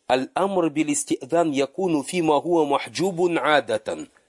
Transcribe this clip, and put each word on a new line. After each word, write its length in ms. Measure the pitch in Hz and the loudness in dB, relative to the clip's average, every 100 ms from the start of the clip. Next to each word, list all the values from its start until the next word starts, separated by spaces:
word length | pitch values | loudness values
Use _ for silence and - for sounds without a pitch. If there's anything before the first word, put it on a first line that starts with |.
| - | -2
"Аль-амр 640 | 131 139 156 196 180 165 | 0 0 -2 0 0 0
биль 200 | 143 151 | 0 -2
истидан 600 | 143 - 165 127 165 165 | -2 -2 -6 0 0 2
якуну 520 | 135 135 - 190 151 | 0 -2 -2 0 0
фима 380 | 127 180 156 143 | -2 0 2 2
хуа 240 | 156 165 | 2 2
махджубун 720 | 143 139 127 113 190 170 175 156 | 2 -2 -4 -4 -2 0 0 0
адатан". 720 | 139 147 113 110 - 156 143 _ | 2 2 2 -4 -4 -10 -12 _